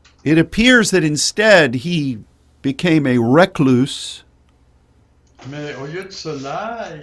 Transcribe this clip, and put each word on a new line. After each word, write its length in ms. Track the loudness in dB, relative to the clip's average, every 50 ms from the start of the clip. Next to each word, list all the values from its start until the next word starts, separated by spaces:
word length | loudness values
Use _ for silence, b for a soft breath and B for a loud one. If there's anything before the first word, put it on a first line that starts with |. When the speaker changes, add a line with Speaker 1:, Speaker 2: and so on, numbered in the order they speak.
| _ _ _ _ -4
Speaker 1:
It 140 | 0 2
appears 540 | 2 2 0 0 2 4 4 6 4 4 2
that 120 | 0 0 0
instead 720 | 0 -2 -2 -4 -4 -2 0 4 6 6 6 6 2 0 -4 -6
he 360 | -4 -4 -4 -4 -4 -6 -8 -14 _ _ _ _ _ _ _
became 460 | -6 -6 -4 -2 0 2 2 2 2
a 100 | 2 2
recluse 1040 | 2 2 4 4 4 4 2 2 0 2 2 4 2 2 -2 -4 -10 -14 -14 -16 -18 -20 _ _ _ _ _ _ _ _ _ _ _ _ _ _ _ _ _ _ _ _ _ _ _ -18 -16
Speaker 2:
Mais 240 | -14 -12 -12 -12 -12 -12
au 60 | -12
lieu 160 | -12 -12 -12 -14
de 80 | -14
cela, 800 | -16 -12 -10 -10 -10 -8 -8 -8 -8 -8 -8 -8 -10 -10 -12 -12 -14 -16